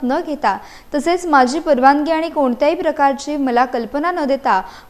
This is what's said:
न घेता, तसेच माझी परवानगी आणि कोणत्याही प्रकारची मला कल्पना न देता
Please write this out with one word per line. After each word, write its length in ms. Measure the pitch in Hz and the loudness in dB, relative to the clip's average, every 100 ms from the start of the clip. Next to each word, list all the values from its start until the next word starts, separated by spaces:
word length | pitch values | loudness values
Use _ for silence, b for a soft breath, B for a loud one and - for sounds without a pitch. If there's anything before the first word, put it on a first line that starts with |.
न 180 | 247 294 | -2 -2
घेता, 360 | 320 285 214 190 B B B 294 | -4 -2 -2 -2 B B B -4
तसेच 300 | 320 359 359 | 0 -2 2
माझी 340 | 285 247 311 | 4 4 0
परवानगी 520 | 320 254 262 285 302 | 0 4 4 4 0
आणि 180 | 320 330 | -2 -2
कोणत्याही 460 | 320 262 233 294 349 | 0 0 2 0 2
प्रकारची 640 | 330 302 277 269 - 294 | -2 0 0 0 -6 -4
मला 280 | 262 240 254 | 0 0 0
कल्पना 460 | 247 220 285 339 | -2 -4 -4 -4
न 140 | 359 277 | -2 -2
देता 360 | 269 247 190 - B | -2 0 -2 -2 B